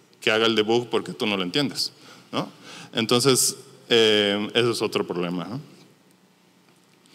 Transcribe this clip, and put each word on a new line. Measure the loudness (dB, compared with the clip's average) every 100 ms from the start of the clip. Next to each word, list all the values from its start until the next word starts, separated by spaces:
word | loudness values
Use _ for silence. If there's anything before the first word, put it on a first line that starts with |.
| _ _
que | 0
haga | 2 2
el | 2
debug | 2 0 0
porque | -4 -4
tú | -6 -4
no | -2
lo |
entiendes, | -2 -2 -2 -4 -8 -10 -20 -20 -10
¿no? | -8 -8 -12 -20 -20 -8
Entonces, | -4 0 2 4 2 0 -4 -14 -14 0
eh, | 4 6 4 4 0 -2
eso | 0 0
es | 0
otro | -2 -2 -4
problema, | -4 -4 -6
¿no? | -8 -12 -14 -20 -20 _ _ _ _ _ _ _ _ _ _ _ _